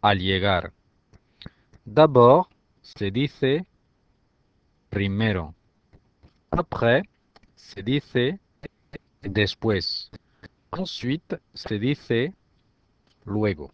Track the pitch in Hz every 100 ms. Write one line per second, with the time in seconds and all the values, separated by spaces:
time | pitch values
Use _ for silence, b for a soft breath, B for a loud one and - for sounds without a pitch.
0 | 104 98 92 95 101 90 - _ _ _
1 | _ - _ _ B B B - - 107
2 | 156 131 120 143 - _ _ _ - -
3 | 101 104 143 - 131 143 185 _ _ _
4 | _ _ _ _ _ _ _ _ _ 101
5 | 98 98 113 95 78 - _ _ _ -
6 | _ _ - _ _ 160 175 - 117 127
7 | 196 _ _ _ _ _ - - 101 139
8 | - 131 123 196 _ _ - _ _ -
9 | _ _ 101 98 101 - 113 101 - -
10 | - - _ _ - _ _ - 185 -
11 | 120 156 _ - _ - - 107 120 143
12 | - 117 139 - _ _ _ _ _ _
13 | _ _ - 104 107 80 71